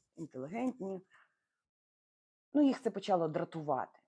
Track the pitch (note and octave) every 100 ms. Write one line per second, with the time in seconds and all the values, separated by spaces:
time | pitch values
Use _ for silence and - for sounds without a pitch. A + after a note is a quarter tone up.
0 | _ - D#3+ B2+ C3+ A3+ B3+ - F#3+ F#3+
1 | F#3 - _ _ _ _ _ _ _ _
2 | _ _ _ _ _ C#4+ C#4 B3 A3+ G3+
3 | G3+ F3+ E3 D#3+ E3 E3 D3 C3 - -